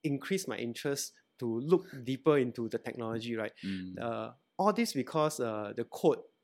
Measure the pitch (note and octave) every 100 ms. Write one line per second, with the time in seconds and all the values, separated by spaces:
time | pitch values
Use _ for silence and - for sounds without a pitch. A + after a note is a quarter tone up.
0 | D#3 C#3 - F#3+ F#3+ A2 A#2 A#2 D3 C#3
1 | - _ _ _ A#2+ A2+ C#3+ F3+ - C#3
2 | A#2+ C3 - D3 B2 A2+ A2+ A#2 - A#2
3 | A2+ A2+ A#2 A2+ G#2+ - G2 F#2+ F#2 F#2
4 | A#2+ A2+ A2+ - _ - F#3+ G3+ A#3 C#3+
5 | B2 D#3+ D3+ - A#2+ G#2+ G#2 A2 A#2 -
6 | E3+ B2+ - _